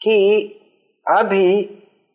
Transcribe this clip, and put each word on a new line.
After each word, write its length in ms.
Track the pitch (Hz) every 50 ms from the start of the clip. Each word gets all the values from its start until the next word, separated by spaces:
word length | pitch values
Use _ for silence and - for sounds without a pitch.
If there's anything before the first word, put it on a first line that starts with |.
कि 420 | - 214 220 208 196 202 214 214 208 - - - _ _ _ _ _ _ _ _ -
अभी 560 | - 160 202 226 202 196 196 190 180 190 208 185 - - - - _ _ _ _ _